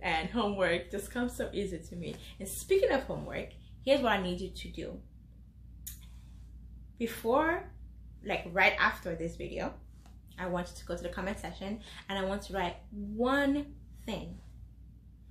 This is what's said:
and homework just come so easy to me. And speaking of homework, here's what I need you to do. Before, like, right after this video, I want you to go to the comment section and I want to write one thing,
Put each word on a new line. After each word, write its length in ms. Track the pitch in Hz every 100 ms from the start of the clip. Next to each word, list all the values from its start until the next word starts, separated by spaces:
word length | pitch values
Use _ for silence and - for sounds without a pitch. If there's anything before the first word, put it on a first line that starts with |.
and 280 | 185 160 175
homework 600 | 233 208 196 180 175 175
just 200 | 202 -
come 180 | 240 240
so 200 | - 233
easy 260 | - 196 170
to 160 | - 175
me. 180 | 156 - - -
And 100 | 196
speaking 440 | - - 381 494
of 120 | 277
homework, 480 | 262 170 151 156 208 - - - -
here's 160 | 277
what 100 | 247
I 100 | 196
need 200 | 185 180
you 80 | 180
to 180 | - 180
do. 320 | 165 - 175 - - - - - - - - - - - - - - - - - - - -
Before, 720 | 233 - 226 262 311 349 - - - - - - 202
like, 240 | - 175
right 220 | 175 196 -
after 380 | 214 - 185 165
this 220 | 165 -
video, 360 | - - 208 - - - - - - -
I 100 | 277
want 200 | 175 175
you 80 | -
to 100 | -
go 120 | 170
to 40 |
the 60 | 175
comment 320 | 185 185 208
section 400 | 170 - 196 220 - - -
and 100 | 196
I 60 | 190
want 160 | 202
to 100 | -
write 220 | 190 175 - -
one 840 | 208 202 214 247 277 277 285 285 - - - -
thing, 340 | 202 170 175 - - - - - - - - -